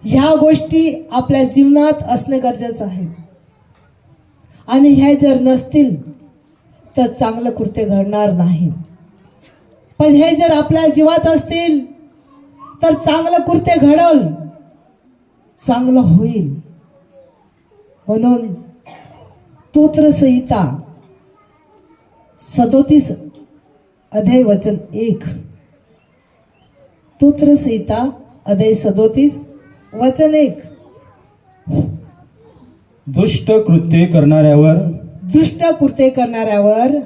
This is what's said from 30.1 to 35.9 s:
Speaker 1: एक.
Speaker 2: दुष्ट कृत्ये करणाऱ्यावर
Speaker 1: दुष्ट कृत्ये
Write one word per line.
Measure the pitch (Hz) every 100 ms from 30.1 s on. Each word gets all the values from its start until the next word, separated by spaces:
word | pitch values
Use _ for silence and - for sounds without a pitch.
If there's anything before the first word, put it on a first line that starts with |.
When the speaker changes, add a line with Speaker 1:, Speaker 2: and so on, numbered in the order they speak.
| 254 311
Speaker 1:
एक. | 302 277 170 - - - _ _ _ _ _ _ _ - - - - - _ _ _ - _ - _ _ _ -
Speaker 2:
दुष्ट | 139 208 - -
कृत्ये | 220 214 165 170 165 175
करणाऱ्यावर | 165 143 156 151 147 156 170 - - - -
Speaker 1:
दुष्ट | 180 294 320 -
कृत्ये | 339 320 277